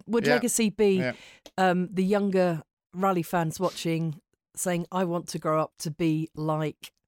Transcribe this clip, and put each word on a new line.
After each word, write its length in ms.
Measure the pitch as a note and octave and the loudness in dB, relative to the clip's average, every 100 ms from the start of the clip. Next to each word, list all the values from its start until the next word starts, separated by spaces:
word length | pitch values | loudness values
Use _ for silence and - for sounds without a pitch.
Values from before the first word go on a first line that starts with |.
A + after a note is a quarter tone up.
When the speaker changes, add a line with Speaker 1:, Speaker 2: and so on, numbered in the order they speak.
| - | 0
Speaker 1:
would 180 | A#3 - | 0 2
Speaker 2:
Yeah. 80 | |
Speaker 1:
legacy 360 | A#3+ A#3 - A3 | 2 2 2 0
be, 280 | - G#3 F#3+ | 4 4 4
Speaker 2:
Yeah. 140 | B2+ A#2 - - - - | 0 -6 -14 -20 -12 0
Speaker 1:
um, 320 | F#3 F3+ F3+ | 2 2 0
the 120 | F3+ F#3+ | 0 2
younger 580 | G3+ G3+ F#3 F3+ D#3+ - _ _ F3 | 2 2 2 2 0 -6 _ _ -2
rally 260 | G3 F3+ | 0 0
fans 360 | D#3+ F3+ D#3+ - | 0 -2 -2 -2
watching 600 | F3+ - E3+ E3 E3 D3 _ _ _ - | -4 -4 -4 -2 -2 -6 _ _ _ -8
saying, 300 | F#3 F3 F3 | -4 -2 -4
"I 120 | F#3 | -4
want 240 | F3+ E3+ D3+ | -2 -2 -6
to 100 | D#3+ | -6
grow 220 | D#3+ D#3 | -2 0
up 120 | D3+ - | -2 -6
to 120 | E3+ | -10
be 380 | D3 E3 D#3 D#3+ - | -2 0 0 -4 -6
like," 560 | D#3 D#3 D#3 - - _ | -4 -2 -2 -6 -18 _